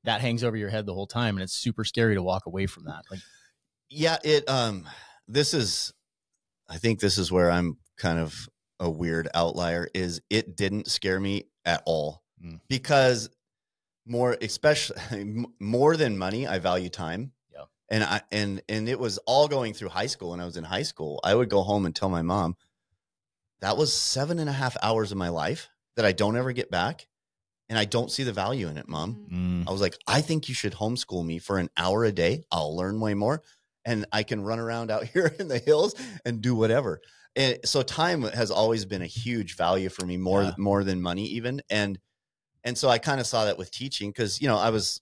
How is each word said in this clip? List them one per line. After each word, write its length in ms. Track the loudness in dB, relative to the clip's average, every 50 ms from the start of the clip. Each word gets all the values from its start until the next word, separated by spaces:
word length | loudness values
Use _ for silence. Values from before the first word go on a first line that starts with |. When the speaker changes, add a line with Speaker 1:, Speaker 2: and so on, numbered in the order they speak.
| _
Speaker 1:
that 160 | 0 -2 0
hangs 200 | 0 0 0 0
over 140 | 0 -2 -2
your 140 | -2 -4 -4
head 160 | -4 -4 -4
the 80 | -4 -6
whole 120 | -6 -6
time. 300 | -6 -4 -2 0 0 0
And 80 | -2 -4
it's 100 | -6 -6
super 300 | -4 -4 -4 -4 -2 -4
scary 320 | -4 0 2 2 4 4
to 80 | 2 2
walk 220 | 0 -2 -2 -2
away 200 | -6 -4 -4 -4
from 200 | -4 -4 -10 -14
that. 180 | -14 -14 -14 -14 _
Like, 80 | -16 -16 -16 -20 _ _ _ _ _ _ _ _ _ _ _ _
Speaker 2:
Yeah, 280 | -4 0 0 0 0 0 2
it, 240 | 4 4 4 4
um, 400 | 2 2 2 2 0 -2 -6 -10 -14 -20 -20 -20 -20 -20 _ _
this 260 | 0 2 2 2 4 2
is, 380 | 2 0 0 0 -2 -4 -6 _ _ _ _ _ _ _ _ _ _ _ _ _ _ _ -14
I 80 | -10
think 240 | 0 2 2 2 4
this 160 | 2 2 2
is 120 | 2 0 2
where 220 | 4 6 6 6
I'm 260 | 6 4 2 0 -2 _ _ _ _
kind 220 | -2 -2 0 0 0
of 280 | -2 -4 -6 -12 -16 -16 _ _ _ _ _ _
a 100 | -4 -4
weird 380 | -2 -2 -2 -2 0 -2 -2 0 0
outlier, 560 | 2 2 2 0 -2 -2 0 0 -2 -4 -4 -2
is 280 | -2 -2 -2 -4 -8 _ _
it 260 | 0 0 0 -2 -4
didn't 320 | -2 -2 0 0 -2 -4 -4
scare 300 | -6 -2 0 -2 0 0
me 300 | 0 -2 -2 -4 -6 _ _ _ _
at 180 | 0 0 0 0
all 380 | 0 0 0 -2 -4 -8 -10 _ _ _ _
Speaker 1:
Mm. 200 | -16 -16 -16 -16 _ _
Speaker 2:
because 600 | -4 -4 2 4 6 6 8 6 4 2 -2 -8 _ _ _ _ _ _ _ _ _ _ _ _ _ _ _
more, 320 | -4 0 2 2 2 2 0
especially 560 | -4 -6 -6 2 2 4 4 4 0 -4 -6 -10
<laughs> 100 | -8 -8
m-, 420 | -6 -6 -6 -4 -4 -4 -6 -6 _ _
more 360 | -4 0 2 6 6 6 6
than 200 | 6 2 0 0
money, 300 | -2 -2 -2 -2 -2 -2
I 100 | -2 -2 0
value 300 | 2 2 2 2 0 -4
time. 420 | -6 -6 -6 -6 -4 -6 -8 -10 _ _ _ _ _
Speaker 1:
Yeah. 120 | -20 -20 _ _ _ _ _
Speaker 2:
And 140 | 0 0 2
I, 180 | 2 0 -4 -4 _
and, 300 | -2 -2 -2 -2 -4 -8 -6 -6
and 180 | -4 -4 -2 -2
it 80 | -4 -2
was 180 | -2 -4 -4 -4 -2
all 200 | 2 4 4 4
going 260 | 4 2 -2 -2 -2 -6
through 160 | -6 -8 -6
high 180 | -4 -4 -4
school. 240 | -4 -4 -6 -6 -8
When 80 | -6 -6
I 60 | -8
was 100 | -8 -8
in 60 | -10 -8
high 200 | -4 -4 -4 -4
school, 360 | -4 -6 -6 -6 -6 -6 -2 2
I 120 | 4 4
would 140 | 4 4 4
go 120 | 4 2 4
home 220 | 4 2 2 2
and 80 | 0 0
tell 140 | 0 0 0
my 120 | 0 0 0
mom, 320 | 2 2 2 0 0 -2 _ _ _ _ _ _ _ _ _ _ _ _ _ _ _ _ _ _ _ _ _
"That 160 | -2 0 2
was 160 | 2 2 2 2
seven 460 | 0 0 -2 0 -2 -2 -2 -2 -2
and 100 | -2 -2
a 40 | 0
half 240 | 0 -2 -2 -2 0
hours 300 | 0 2 2 2 0 0
of 60 | -2
my 120 | -2 -2 -2
life 380 | 0 0 -2 -2 -2 -4 -8 -18 _ _ _ _ _
that 100 | 4 4
I 60 | 4 4
don't 240 | 4 2 2 2
ever 160 | 0 0 -2 -2
get 180 | -4 -4 -2
back. 360 | 0 0 0 0 -2 -6 -16 _ _ _ _ _ _ _ _ _ _ _ _
And 100 | -2 0
I 80 | 0 2
don't 240 | 2 2 0 0 0
see 120 | -4 -2 -2
the 100 | -2 -2
value 340 | 0 -2 0 0 -2 -4
in 100 | -4 -6
it, 100 | -8 -8
Mom." 280 | -6 -6 -4 -4 -4 -6
Speaker 3:
Mm-hmm. 460 | -10 -10 -8 -4 -2 0 0 0 0 -2
Speaker 1:
Mm. 40 |
Speaker 2:
I 40 | -2
was 100 | 0 0
like, 160 | 0 0 -2 -6 -4
"I 140 | 0 0 0
think 260 | 2 2 -2 -2 -2 -4
you 60 | -6
should 180 | -4 -4 -4 -4
homeschool 500 | -2 -4 -2 -2 -4 -6 -4 -4 -4 -4
me 120 | -4 -6 -6
for 200 | -4 -2 -2 -2
an 100 | -2 -2 _
hour 260 | -2 0 2 2 2 2
a 60 | 2
day. 340 | 2 2 2 2 2 0 -4 _
I'll 240 | -2 -2 -2 -2 -2
learn 240 | -4 -4 -2 -2 -2
way 140 | -2 -2 0
more. 300 | 0 0 0 -2 -2 _ _ _ _ _ _ _ _ _
And 200 | -4 -4 -4 -2 -2
I 120 | -2 -2 -2
can 180 | -2 -4 -4
run 180 | -4 -4 -4 -4
around 300 | -4 -4 -6 -6 -4 -4
out 120 | -4 -4 -4
<laughs> 100 | -2 0
here 140 | 2 2 2 0
in 120 | -2 -6 -4
the 100 | -4 0
hills 340 | 4 4 6 6 6 2 0 -6 -12 -12 -14 -8 _
and 160 | -4 -4 0
do 140 | 0 0 4
whatever." 460 | 4 4 4 4 2 2 0 -4 -6 -10 _ -20 _ -20 _ _
And 240 | 2 2 2 2 0 -2
so 200 | 0 2 2 0
time 400 | 0 0 0 2 2 2 0 -2
has 260 | -2 0 0 0 2
always 360 | 4 4 4 4 2 0 -2
been 180 | -4 -6 -6 -6
a 40 |
huge 480 | -6 -6 -6 -4 -2 -2 -2 -4 -6 -4
value 340 | -2 2 2 2 2 0 -2
for 140 | -4 -4 -6
me, 120 | -4 -4
more, 240 | -2 0 2 4 4 2
Speaker 1:
Yeah. 100 | 2 -2
Speaker 2:
more 260 | -2 0 2 2 2 2
than 160 | 0 0 0
money 260 | 0 -2 -2 -2 -4
even. 360 | -4 -6 -4 -4 -4 -6 -6 -6 _
And, 300 | 0 0 0 0 -2 -8 _ _ _ _ _ _ _ _ _ _ _ _ -6
and 120 | -6 -4
so 140 | 2 4 4
I 80 | 4
kinda 260 | 4 4 0 0 0 0
saw 220 | 0 0 2 2
that 120 | 2 0
with 120 | -2 -6 -12
teaching, 400 | -10 -10 -8 -8 -6 -6 -6 -6
'cause, 300 | -2 -2 -2 -2 -2 0
you 60 | 2
know, 100 | 2 2
I 140 | 4 4 2
was, 280 | 2 2 0 -2 -4 -6